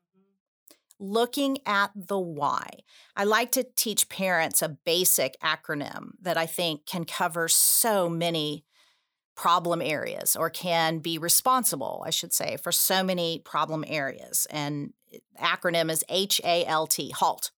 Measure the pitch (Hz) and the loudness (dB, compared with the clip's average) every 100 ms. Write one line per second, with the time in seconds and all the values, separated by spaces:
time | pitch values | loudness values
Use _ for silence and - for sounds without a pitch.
0 | _ 190 196 196 _ _ _ _ _ _ | _ _ _ _ _ _ _ _ _ _
1 | 196 214 240 285 277 269 214 202 202 202 | -2 0 2 2 0 0 0 2 2 -2
2 | 175 202 175 147 139 - - - _ - | -4 -4 -2 -2 0 0 -4 -14 _ -20
3 | - - 202 214 247 269 254 - 226 202 | -12 -2 2 2 2 0 0 -2 -2 0
4 | - - 190 170 160 - 160 143 - 170 | -2 -2 0 2 2 0 -2 -4 0 2
5 | 180 - 135 - 160 160 - 151 135 - | 4 2 0 -2 -2 -2 -4 -6 -6 -10
6 | - - 180 165 165 - 175 151 - 180 | -14 -10 -4 -2 -2 -2 -2 -2 -6 -6
7 | 160 - 180 170 165 - - - 233 202 | -4 -2 -2 0 2 4 6 4 4 2
8 | 170 165 170 165 151 147 - _ _ _ | 2 2 0 0 -2 -6 -12 _ _ _
9 | _ _ _ - 175 175 170 170 147 143 | _ _ _ -2 2 2 2 0 0 -2
10 | 117 101 - - - - 180 165 160 165 | -4 -4 -2 0 -2 -2 0 2 2 0
11 | 170 165 170 - 254 254 - 147 98 - | -4 -4 2 2 4 2 2 -2 -4 -6
12 | - - 170 - - - 175 170 - 190 | -4 -4 -2 -2 -2 -4 -2 0 4 2
13 | 190 180 170 165 - 151 156 156 147 156 | 2 0 -2 -4 -4 -2 -2 -4 -4 -4
14 | 135 - 123 - - 151 147 147 - - | -4 -8 -4 -2 -2 -4 -4 -4 -8 -14
15 | _ - _ - 165 180 180 170 160 160 | _ -20 _ -2 0 2 0 2 0 -2
16 | - 185 202 - 175 175 - 160 156 - | -2 -2 0 0 2 2 2 0 2 -2
17 | 135 - 170 - - | -2 0 0 0 -6